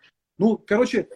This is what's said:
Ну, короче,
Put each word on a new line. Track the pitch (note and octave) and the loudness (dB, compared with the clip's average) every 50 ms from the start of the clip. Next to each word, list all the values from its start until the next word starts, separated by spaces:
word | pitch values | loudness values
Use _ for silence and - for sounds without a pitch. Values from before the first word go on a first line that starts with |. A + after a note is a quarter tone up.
| _ _ _ _ _ _ _ - | _ _ _ _ _ _ _ -2
Ну, | F3+ A3+ G#3 - | 0 0 0 -2
короче, | - - G#3 G#3+ B3+ - - G#3 - - - | -2 -2 0 0 0 0 -2 -4 -6 -6 -10